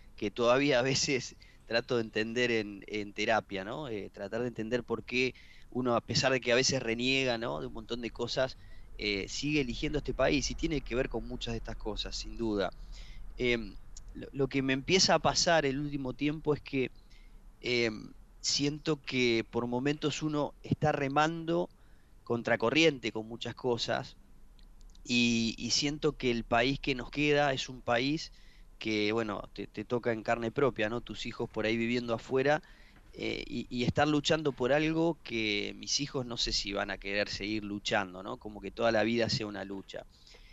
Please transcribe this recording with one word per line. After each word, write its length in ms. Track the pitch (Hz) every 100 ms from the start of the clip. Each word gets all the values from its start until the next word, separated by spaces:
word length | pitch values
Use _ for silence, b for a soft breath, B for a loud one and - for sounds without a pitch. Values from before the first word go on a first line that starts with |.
| b -
que 140 | 104
todavía 480 | - 117 127 143 127
a 20 |
veces 540 | 131 135 - 135 - - B
<laughs> 160 | B -
trato 280 | 113 120 123
de 60 |
entender 480 | 113 107 110 117 123
en, 340 | 113 104 101 -
en 240 | 107 101
terapia, 520 | 101 107 110 - 98 95
¿no? 240 | 139 147
Eh, 220 | 107 95
tratar 300 | - 101 110
de 60 | 123
entender 340 | 117 110 120 117
por 200 | 117 113
qué 300 | 123 127 - B B B
uno, 240 | 123 127 117
a 60 |
pesar 300 | - 120 135
de 80 | 131
que 120 | 117
a 40 | 120
veces 260 | 131 135
reniega, 560 | 117 113 123 135 131 117
¿no? 220 | 120 151
de 60 | 131
un 40 |
montón 300 | 113 107 117
de 80 | 113
cosas, 480 | - 120 - 131 - b b b -
eh, 280 | 104 101 95
sigue 340 | - 143 151
eligiendo 360 | 127 117 151 147
este 140 | -
país, 380 | 120 135 151 -
y 40 | -
tiene 280 | 160 151
que 120 | - 117
ver 140 | 131
con 180 | 117 113
muchas 260 | 123 - 113
de 40 |
estas 180 | - 107
cosas, 380 | 113 104 98 95
sin 220 | - -
duda. 340 | 113 104 92 - B B B B B -
Em, 360 | 123 120 104 - - - - -
lo, 140 | 120
lo 160 | 139 135
que 120 | 139
me 140 | 135 131
empieza 400 | 131 180 180 165
a 40 |
pasar 460 | 151 139 - 165 143
el 160 | 135
último 320 | 147 143 131
tiempo 400 | 127 147 156 151
es 80 | 143
que, 300 | - 135 123 - b b b b - -
em, 500 | - 123 117 110 - - - -
siento 580 | - - 143 147 151 151
que 440 | - 131 123 113 110
por 160 | 117 120
momentos 560 | 123 139 151 156 -
uno 300 | 156 147 143 -
está 300 | - - 151
remando 800 | 143 139 143 156 165 160 170 180 - b b b b -
contracorriente 840 | 117 110 113 113 135 160 139 113
con 140 | 110 110
muchas 280 | 117 - -
cosas, 600 | 131 117 - 123 - - - - - - - - - - -
y, 500 | 120 120 117 113 -
y 120 | 117
siento 480 | - 143 151 156 143
que 120 | 127
el 140 | 117 110
país 340 | 117 123 139
que 140 | - 127
nos 160 | 120
queda 440 | - 147 147 147 131
es 140 | -
un 100 | 127
país 520 | - 120 135 156 - - b b b -
que, 340 | 110 107 104
bueno, 360 | 110 110 98 - -
te, 120 | 101
te 180 | - 107
toca 260 | 123 123
en 100 | 110
carne 280 | 104 117 113
propia, 400 | 110 110 110 107
¿no? 100 | 120
Tus 240 | - 107 120
hijos 240 | - 117
por 160 | - 107
ahí 100 | 113
viviendo 360 | 113 123 120 113
afuera, 480 | - 131 135 151 - B B B - -
eh, 300 | 110 - -
y, 200 | 120 -
y 160 | 120 120
estar 240 | 113 147
luchando 440 | 151 143 160 151
por 200 | 131 123
algo 460 | 143 156 160 165 160
que 520 | - 117 110 104 101 101
mis 220 | 104 -
hijos 240 | 143 143 123
no 140 | 117
sé 120 | -
si 200 | 110 107
van 180 | 98 101
a 60 | 95
querer 320 | 95 101 101
seguir 340 | - 101 107
luchando, 600 | 101 101 - 110 95 92
¿no? 160 | 98 127
Como 240 | 110 104
que 80 | 98
toda 200 | - 117
la 120 | 113
vida 260 | 107 117 113
sea 180 | 104 107
una 180 | 101 98
lucha. 420 | 98 95 - - B B B B